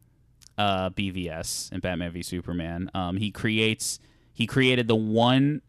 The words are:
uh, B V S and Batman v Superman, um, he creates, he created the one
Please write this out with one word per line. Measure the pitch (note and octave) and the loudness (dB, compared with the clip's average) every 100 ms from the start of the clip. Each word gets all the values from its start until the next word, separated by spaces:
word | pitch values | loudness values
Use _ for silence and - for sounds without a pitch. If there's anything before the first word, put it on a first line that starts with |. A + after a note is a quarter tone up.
| _ _ _ _ - - | _ _ _ _ -12 -2
uh, | G#2 F#2+ F#2 | 2 2 0
B | F#2 G2 | -2 -4
V | F#2 F2 | -2 -6
S | D#2+ E2+ - - | -6 -6 -8 -8
and | F#2 | -6
Batman | F#2 F2 F2 | -4 -2 -4
v | F2 | -6
Superman, | F2 F2+ E2+ F2 E2 E2+ F#2 G2 | -6 -8 -6 -6 -6 -6 -6 -4
um, | F2 F#2+ | -4 -2
he | A2 | -4
creates, | - A2+ A2 A2 A2 - - _ _ _ | -2 0 2 2 0 -4 -8 _ _ _
he | - A#2 | -4 -2
created | C3+ B2+ B2 A#2 | 4 4 4 4
the | A2+ | 2
one | A2 A2 A#2+ C3 C#3 D3+ | 2 2 4 4 4 0